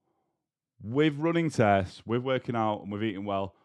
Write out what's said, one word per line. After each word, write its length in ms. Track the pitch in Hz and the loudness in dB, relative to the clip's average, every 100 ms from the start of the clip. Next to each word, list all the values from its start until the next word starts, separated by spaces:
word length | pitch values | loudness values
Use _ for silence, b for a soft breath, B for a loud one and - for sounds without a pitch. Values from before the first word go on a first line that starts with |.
| _ _ _ _ _ _ _ _ | _ _ _ _ _ _ _ _
with 340 | 98 131 156 143 | -4 2 2 2
running 320 | 165 170 160 | 0 0 0
tests, 520 | 135 104 98 92 - - | 4 6 4 2 -8 -4
with 180 | 120 | -4
working 320 | 131 127 - 117 | -2 -2 -2 -2
out, 260 | 110 107 | 0 -2
and 100 | 101 | -6
with 120 | 101 | -4
eating 200 | 110 95 | -4 -4
well 320 | 104 98 95 _ | -4 -4 -4 _